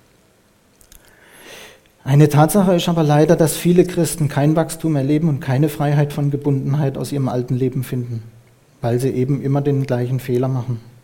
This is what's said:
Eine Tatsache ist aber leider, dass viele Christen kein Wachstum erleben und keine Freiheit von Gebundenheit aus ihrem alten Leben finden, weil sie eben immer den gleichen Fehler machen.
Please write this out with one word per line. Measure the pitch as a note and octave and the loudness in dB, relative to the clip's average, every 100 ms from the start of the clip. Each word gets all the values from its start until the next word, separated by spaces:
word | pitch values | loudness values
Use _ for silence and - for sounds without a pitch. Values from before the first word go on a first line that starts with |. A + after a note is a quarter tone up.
| _ _ _ _ _ _ _ _ - - _ _ - - - - - - _ _ | _ _ _ _ _ _ _ _ -20 -20 _ _ -20 -20 -20 -20 -20 -20 _ _
Eine | B2+ C#3+ D3+ | 2 6 6
Tatsache | C#3+ D#3 G#3 F#3+ | 6 4 4 2
ist | F3 - | 2 0
aber | E3+ | 0
leider, | D3 D3 D#3+ E3 | 2 4 4 4
dass | D3+ - | 2 0
viele | E3+ F3 F3 | 2 4 2
Christen | F3 E3+ - C#3+ | 0 -2 -2 -2
kein | C#3 D3 D#3+ | 0 2 2
Wachstum | D#3 - D#3+ C#3+ | -2 -4 -2 0
erleben | C3+ D3+ E3 | 0 0 0
und | C3 | -2
keine | - B2+ D#3 | -2 0 0
Freiheit | - D3 D3 D3 | -2 0 0 0
von | D3+ C#3+ | -2 -2
Gebundenheit | C#3 C#3+ C3+ C#3 C#3+ C3+ C#3 | -2 -2 -2 -2 -2 -2 -4
aus | C3+ | -6
ihrem | C#3+ B2+ | -4 -2
alten | B2+ B2 B2 | -2 -2 -2
Leben | B2+ B2+ | -2 -4
finden, | A#2+ B2+ A#2+ A#2 G#2+ - _ _ _ _ | -6 -6 -6 -10 -12 -20 _ _ _ _
weil | A#2+ B2 | -2 -2
sie | C3+ | 0
eben | B2+ B2+ C3+ | -2 -2 -2
immer | C#3 C#3 | -2 0
den | C#3+ C3+ C3+ | 0 -2 -2
gleichen | B2 B2 B2+ | -2 -2 -4
Fehler | - B2 C3 | -2 -2 -2
machen. | C3 A#2 A2+ - - | -4 -6 -8 -10 -20